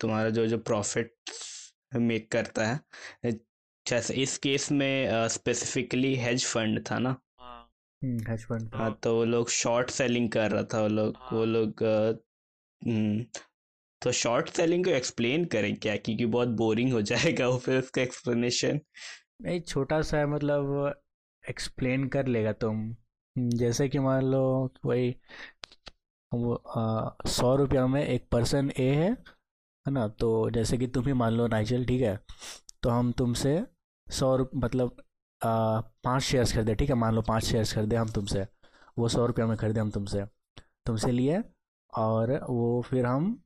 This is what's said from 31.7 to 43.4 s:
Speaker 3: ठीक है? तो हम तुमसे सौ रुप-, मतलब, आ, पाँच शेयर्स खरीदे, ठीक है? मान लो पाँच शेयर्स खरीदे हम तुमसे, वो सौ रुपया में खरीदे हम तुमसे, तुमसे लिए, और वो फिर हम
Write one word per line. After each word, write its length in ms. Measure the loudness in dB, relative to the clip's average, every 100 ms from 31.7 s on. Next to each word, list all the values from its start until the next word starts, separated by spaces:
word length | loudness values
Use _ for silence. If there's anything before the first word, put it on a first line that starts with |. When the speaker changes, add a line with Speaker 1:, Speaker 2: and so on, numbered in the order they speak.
| 0
Speaker 3:
ठीक 180 | 2 2
है? 180 | 2 -2 -6 -18 -18 -18 _ -6
तो 80 | 0
हम 220 | 2 2
तुमसे 520 | 2 0 2 2 0 -2 _ _ _ -10
सौ 260 | -2 2 2
रुप-, 280 | 0 0
मतलब, 400 | 0 0 -2 -4 -20 _ _ -6
आ, 380 | 0 2 2 2
पाँच 420 | -2 _ -2 0
शेयर्स 300 | 2 2 2
खरीदे, 220 | 2 0
ठीक 140 | 2 2
है? 60 |
मान 200 | 2 2
लो 80 | 2
पाँच 220 | 2 0
शेयर्स 300 | 2 0 0
खरीदे 220 | 0 0 0
हम 120 | 0
तुमसे, 380 | -2 -2 -2 -4 _ _ _ -12 -2
वो 100 | 0
सौ 180 | 2 0
रुपया 200 | 2 0
में 100 | 0
खरीदे 240 | 0 0
हम 100 | -2
तुमसे, 340 | -2 -4 -4 -6 _ _ -20 -20 _ -4
तुमसे 260 | -2 0
लिए, 300 | 2 2 0 -4 _ _ _ _ -2
और 500 | 0 2 2 -2 -2
वो 320 | 0 2 0
फिर 240 | 0 0 2
हम 360 | 2 0 -4